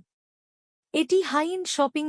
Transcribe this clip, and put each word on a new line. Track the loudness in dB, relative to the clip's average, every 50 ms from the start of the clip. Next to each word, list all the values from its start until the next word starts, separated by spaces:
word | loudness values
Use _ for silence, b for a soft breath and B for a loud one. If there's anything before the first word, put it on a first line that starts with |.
| -14 _ _ _ _ _ _ _ _ _ _ _ _ _ _ _ _ _ -2
এটি | -2 0 2 2 2
হাই | 2 2 0 -2 0 -2
এন্ড | -4 -6 -6 -4
শপিং | 0 0 0 0 0 -2 -2